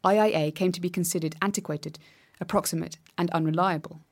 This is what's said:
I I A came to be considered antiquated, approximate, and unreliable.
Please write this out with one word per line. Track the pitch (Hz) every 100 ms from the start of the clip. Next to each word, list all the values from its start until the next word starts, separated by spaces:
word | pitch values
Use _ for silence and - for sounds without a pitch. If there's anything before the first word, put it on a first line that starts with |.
I | 190 208
I | 214
A | 165 151
came | 156 185
to | 175
be | 175
considered | 180 170 175 160 160
antiquated, | 196 202 190 151 151 - - _ _ _
approximate, | 180 202 202 165 165 - _ -
and | 175
unreliable. | 165 160 160 185 160 - - _